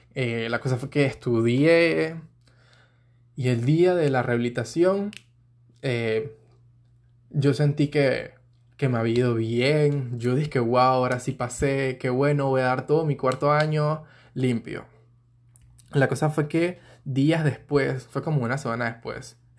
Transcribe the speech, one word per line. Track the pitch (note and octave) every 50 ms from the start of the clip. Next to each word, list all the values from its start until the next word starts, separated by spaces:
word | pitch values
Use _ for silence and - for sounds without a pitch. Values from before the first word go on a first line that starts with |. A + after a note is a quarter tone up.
| _ _ -
eh, | C#3+ C3 A#2+ A#2 A#2 A2+ A2+
la | A#2 A#2
cosa | - C3 B2+
fue | A#2+ C#3+ C#3
que | - D3 C#3+
estudié | C3 - - - C3 A#2+ A#2 A2+ A#2 A#2+ C3 C#3+ E3 E3 E3 E3+ E3 D#3+ D#3+ D#3+ D#3+ E3 E3 D#3 - _ _ _ _ _ _ _ _ _ _ _ _ _ _ _ _ _ _ _ _ _
y | - B2 B2+
el | B2 A#2 A#2
día | B2+ D3+ D#3+ F3 F3+ F3+
de | F3 D#3 C#3
la | C3+ B2+ A#2+
rehabilitación, | B2 A#2+ A#2+ A#2+ A#2+ A#2+ B2 A#2 - - E3 F3 F#3 F#3+ G3 G3+ G#3 G#3 - - _ _ _ _ _ _ _ _ _ _ _ -
eh, | C#3 A#2+ A#2 A#2 A2+ A2 A2 A2 C#3 - - _ _ _ _ _ _ _ _ _ _ _ _ _ _ _ _ _ -
yo | - D3 C3+ C#3+ C3+
sentí | - D3 D3 C#3+ - D3 D3
que, | - D3+ C#3 C3 B2 - G#2 - - _ _ _ _ _ _ _ _
que | - C#3+ C3
me | B2 A2+
había | A2+ A#2 A#2 A#2+
ido | B2+ B2 A#2
bien. | A2+ A2 A2+ A#2 A#2 B2 C#3 D3+ D#3 D3+ D3 C#3+ C#3 C3 A#2+ B2 A#2+
Yo | A2+ B2 B2+
dije | C3+ D3+ D3
que, | - C3
"Wow, | A#2+ A#2 A#2+ B2
ahora | B2+ B2+ C3 B2+ B2+ B2 B2+ B2+
sí | - - A#2+
pasé, | - B2 A#2+ - - D3 C#3 C3+ C3+ C3+ C3 B2+ B2+
qué | - B2+
bueno, | B2+ B2+ C#3 C#3+ D3 C#3+ C#3 C3+
voy | C3 C3 B2+
a |
dar | B2+ B2+ B2+ B2+
todo | - D3 D#3+ E3
mi | D3+ C#3
cuarto | - - B2+ B2+ - D3 C#3+ D3
año | D3+ D#3 D#3 D#3 D3+ D3+ D3+ D#3 D#3 - - - - - - -
limpio". | B2+ C3 B2+ A#2+ A2+ - - A2 - - - _ _ _ _ _ _ _ _ _ _ _ _ _ - _ - _ - - - -
La | C#3+ C3+ -
cosa | - B2+ - D#3
fue | D3+ - D3+ D3
que | - E3 E3+ F3 F3+ - - - - - -
días | D3 B2+ C3 C#3 D3+ D#3+ D#3+ D#3
después, | D3 A2+ - - - D3 C#3+ C3+ C#3 C3+ B2+ -
fue | - - C#3 C3
como | E3 D#3 C#3 A#2+
una | A#2 B2+ C3+
semana | - A#2+ A#2 A#2+ A#2+
después, | A#2 A#2+ - - A2+ A2+ - B2+ - - _ _ _ _